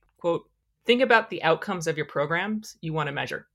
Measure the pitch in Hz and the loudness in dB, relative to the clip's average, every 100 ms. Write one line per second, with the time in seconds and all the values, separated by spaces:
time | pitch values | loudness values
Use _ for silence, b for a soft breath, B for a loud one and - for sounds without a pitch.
0 | _ _ 170 170 - _ _ _ - 240 | _ _ -2 -2 -4 _ _ _ 0 2
1 | 254 226 220 180 160 160 - 185 165 151 | 6 4 4 0 2 2 0 -4 -4 -4
2 | 143 151 147 165 202 214 214 - 165 156 | -4 -2 -2 -2 -2 -4 -8 -10 -6 -4
3 | 147 139 131 151 - | -2 -4 -6 -8 -12